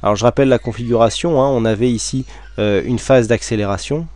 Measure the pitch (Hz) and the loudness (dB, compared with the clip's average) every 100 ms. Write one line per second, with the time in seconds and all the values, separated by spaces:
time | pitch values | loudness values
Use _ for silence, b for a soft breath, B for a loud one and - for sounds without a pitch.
0 | 101 104 120 - 135 120 - 107 120 117 | 0 2 2 2 2 2 0 -8 -2 2
1 | 113 - 175 151 135 131 113 104 123 113 | 2 2 -2 2 2 0 0 0 0 0
2 | - 135 131 B B - 104 101 - 117 | -4 -6 -8 B B -4 0 0 0 -4
3 | - 131 110 117 - 110 101 98 - 147 | 2 2 4 0 0 -4 -2 -4 -4 -6
4 | 165 | -6